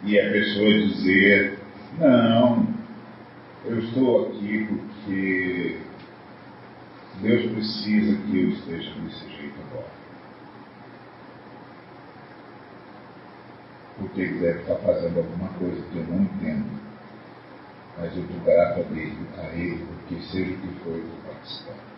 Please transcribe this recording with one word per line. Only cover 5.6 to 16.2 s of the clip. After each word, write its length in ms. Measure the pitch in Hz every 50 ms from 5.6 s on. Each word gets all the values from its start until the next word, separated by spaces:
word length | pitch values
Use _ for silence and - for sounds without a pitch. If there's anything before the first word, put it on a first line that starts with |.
| 85 - - - - 64 - - - - - - - - - - - - - - - - - - - - - - - - - 92
Deus 300 | 98 107 117 123 - 107
precisa 680 | 110 107 107 107 107 - - 104 107 104 95 - - - -
que 140 | 87 90 90
eu 120 | 90 87
esteja 420 | - - - - 85 82 - - - -
desse 280 | - - - - - -
jeito 260 | - - - - - - - -
agora. 320 | - - - - - - - - - - - - - - - - - - - - - - - - - - - - - - - - - - - - - - - - - - - - - - - - - - - - - - - - - - - - - - - - - - - - - - - - - - - - - - - - - - - - - -
Porque 220 | 101 92 - 101
ele 180 | 92 - - -
deve 220 | - 85 85 -
estar 140 | - - 87 -
fazendo 400 | - - 87 - 85 85 85 85
alguma 320 | 82 - - 87 92 95
coisa 300 | - - 90 87 82 - - -
que 60 | - 87
eu 60 | 80
não 180 | 80 85 95